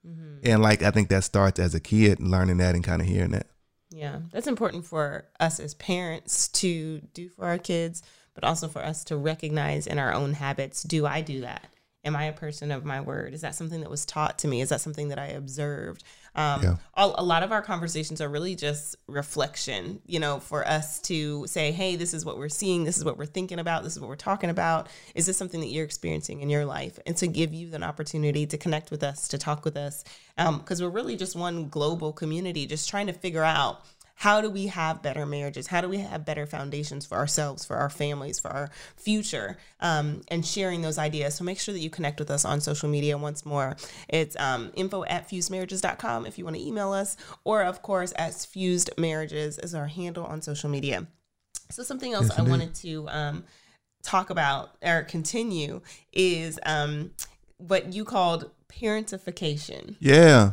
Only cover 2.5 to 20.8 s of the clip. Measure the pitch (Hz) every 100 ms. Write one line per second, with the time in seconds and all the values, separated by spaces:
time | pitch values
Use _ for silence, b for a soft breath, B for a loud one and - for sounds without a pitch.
2.5 | 90 90 87 87 85 87 95 90 - -
3.5 | _ _ _ _ 160 147 143 165 196 285
4.5 | 233 226 175 165 156 147 147 - _ 165
5.5 | 160 151 - - 180 175 160 - - -
6.5 | - 185 165 160 156 - - 180 - 185
7.5 | 175 175 170 165 170 b b b - -
8.5 | 165 165 - - 156 - 151 151 160 156
9.5 | 151 147 147 151 147 131 82 139 147 139
10.5 | 139 139 - - 160 147 147 156 135 123
11.5 | - - _ _ _ 147 147 151 151 156
12.5 | 151 147 139 151 135 - - - 151 160
13.5 | 151 165 165 147 147 - 156 151 - 156
14.5 | 123 131 147 156 151 147 139 143 139 139
15.5 | 135 147 143 - 180 b b b - 151
16.5 | 131 92 87 - - 196 - 175 165 190
17.5 | 220 208 180 165 165 151 151 147 147 175
18.5 | 175 147 147 - - - 143 143 151 139
19.5 | - - 101 90 196 - 170 151 139 -
20.5 | 147 - 156